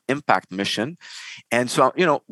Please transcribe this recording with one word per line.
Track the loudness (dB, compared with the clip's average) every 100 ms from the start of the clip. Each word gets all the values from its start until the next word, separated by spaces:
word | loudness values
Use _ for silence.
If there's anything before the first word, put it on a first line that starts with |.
| -4
impact | -2 2 0 0
mission. | -4 -4 -2 -4 -8 -18 -18 -16 -18 -2
And | -2 0
so, | 2 2 4
you | 2
know, | 0 -4